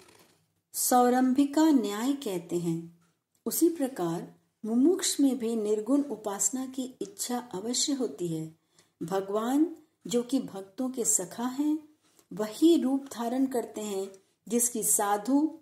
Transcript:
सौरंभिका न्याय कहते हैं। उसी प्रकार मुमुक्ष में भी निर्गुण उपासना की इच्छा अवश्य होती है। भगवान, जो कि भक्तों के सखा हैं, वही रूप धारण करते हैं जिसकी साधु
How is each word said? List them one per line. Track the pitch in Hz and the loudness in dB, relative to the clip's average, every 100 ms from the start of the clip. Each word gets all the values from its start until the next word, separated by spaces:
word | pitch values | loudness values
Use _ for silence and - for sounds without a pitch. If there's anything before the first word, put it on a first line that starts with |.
| - - _ _ _ _ _ | -20 -20 _ _ _ _ _
सौरंभिका | - - 247 247 247 254 262 285 311 320 | -4 2 4 6 4 4 4 2 4 6
न्याय | 277 202 208 247 | 6 2 -2 -2
कहते | 277 214 185 170 175 | -2 -4 -6 -4 -2
हैं। | 170 165 165 - _ _ _ _ - | 0 -2 -6 -18 _ _ _ _ -6
उसी | - 339 | 2 2
प्रकार | 330 254 - 349 165 - - _ _ | 2 -4 -2 -4 -4 -8 -18 _ _
मुमुक्ष | 214 233 285 370 - - | -2 4 4 4 0 2
में | 277 247 | 2 2
भी | 226 233 | -2 -2
निर्गुण | 208 214 214 285 | 0 -2 2 0
उपासना | 285 214 208 202 - 254 262 | 0 -6 -8 -4 -4 -4 -8
की | 262 254 - | -8 -10 -8
इच्छा | - - - 247 | -12 -8 -6 -6
अवश्य | 240 185 220 247 - | -6 -8 -4 -2 -2
होती | 269 247 - 175 | -2 -2 -4 -4
है। | 160 160 - _ _ _ _ | -4 -8 -12 _ _ _ _
भगवान, | 165 190 196 208 226 277 339 - _ _ 175 | -4 -4 -2 -4 0 2 0 -2 _ _ -2
जो | 233 | -2
कि | 240 269 | 0 -2
भक्तों | 180 196 196 - 254 | -2 -10 -16 -6 -6
के | 254 | -2
सखा | 220 - 175 - | 0 0 -2 -6
हैं, | 247 262 302 311 - _ _ _ _ | -6 -2 0 0 -4 _ _ _ _
वही | 180 214 - 320 330 | -6 -6 4 6 6
रूप | 247 269 - | 4 0 -4
धारण | 214 233 254 262 | -8 -4 0 0
करते | 247 220 - | 0 -4 -8
हैं | 208 196 196 - _ _ - | -6 -4 -6 -10 _ _ -2
जिसकी | 233 233 226 | 0 0 -2
साधु | 202 - 202 208 208 277 311 - | 0 0 2 0 2 2 2 -4